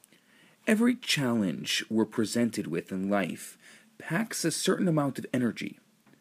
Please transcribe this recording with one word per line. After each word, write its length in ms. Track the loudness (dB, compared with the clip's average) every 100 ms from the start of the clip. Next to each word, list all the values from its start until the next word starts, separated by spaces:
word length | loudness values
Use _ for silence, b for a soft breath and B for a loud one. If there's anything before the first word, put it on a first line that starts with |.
| _ b b b b b 0
Every 300 | 4 4 2
challenge 880 | 0 0 2 2 0 -2 -4 -4 0
we're 160 | 0 2
presented 600 | 0 0 2 0 0 -4
with 280 | -4 -4
in 160 | -4 0
life 480 | 2 0 -4 -12 -18 B B B -16
packs 480 | -4 -2 -2 -2 -2
a 60 |
certain 360 | 0 0 2 2
amount 320 | 2 0 -2
of 60 | -4
energy. 460 | 0 0 -2 -8 -12 _ _ _ B